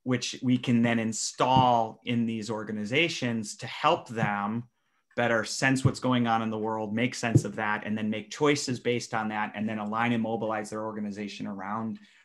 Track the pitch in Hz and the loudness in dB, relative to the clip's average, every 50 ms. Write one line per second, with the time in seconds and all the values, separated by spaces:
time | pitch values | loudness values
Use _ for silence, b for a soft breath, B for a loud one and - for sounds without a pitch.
0 | _ 123 127 123 123 - - - - 123 127 123 123 - 123 117 117 120 117 117 | _ -2 -2 -2 -2 -4 -8 -4 0 2 2 2 4 4 4 4 4 4 2 2
1 | 113 110 113 - - - - - 143 127 131 131 127 127 120 117 113 110 - - | 0 -2 -2 -4 -6 -6 -2 0 2 4 6 6 6 6 6 4 2 0 -6 -12
2 | _ 120 120 117 117 113 113 113 107 104 113 107 110 104 110 107 107 104 123 143 | _ -2 0 0 0 0 -2 -4 -4 -4 -4 -6 -4 -6 -6 -6 -4 0 2 2
3 | 170 170 165 - - 123 117 113 107 107 - - - 113 - - - 147 170 170 | 2 2 0 -2 -2 -2 -2 -2 -4 -6 -10 -10 -12 -10 -10 0 2 4 4 4
4 | - - 117 110 110 104 104 101 101 104 107 117 120 - _ _ _ _ _ _ | 0 -6 -4 -2 0 0 0 0 -2 -2 -2 -4 -6 -8 _ _ _ _ _ _
5 | _ _ _ - 120 117 117 113 107 - - - - 135 135 131 - 135 120 - | _ _ _ 0 2 4 4 2 2 0 -4 0 2 2 2 4 4 2 2 2
6 | - 127 127 123 120 117 113 113 113 110 110 110 107 110 110 110 110 104 104 113 | 0 0 2 2 4 2 2 2 2 0 -2 -2 -2 -2 -2 -2 -4 -2 0 0
7 | 120 127 127 - - 117 110 110 - 117 101 107 110 104 107 104 - 107 107 110 | 0 0 -2 -2 -4 4 4 4 2 2 -4 -4 -2 0 -2 -2 -2 -4 -4 -2
8 | 110 107 107 107 104 - - - 151 147 147 143 - - 123 117 - 120 123 120 | -2 -2 -2 -4 -6 -8 -4 0 2 4 4 2 0 -4 -4 -2 0 0 0 0
9 | - - - 113 110 107 107 107 107 104 - 104 107 110 113 107 107 104 107 113 | -2 -2 -4 -2 -2 -2 -2 -2 -4 -4 -4 -4 -4 -4 -2 -4 -4 -4 -2 0
10 | 117 120 120 117 110 110 113 113 113 110 110 107 107 104 - 107 107 110 107 107 | 2 2 2 2 0 0 -2 -2 -2 -2 -2 -2 -4 -6 -6 -6 -6 -6 -6 -6
11 | 104 104 98 101 104 101 - - 104 107 101 98 92 98 104 113 113 110 104 104 | -6 -6 -6 -6 -8 -8 -8 -8 -8 -8 -8 -8 -8 -6 -6 -4 -4 -6 -6 -8
12 | b b b b b | b b b b b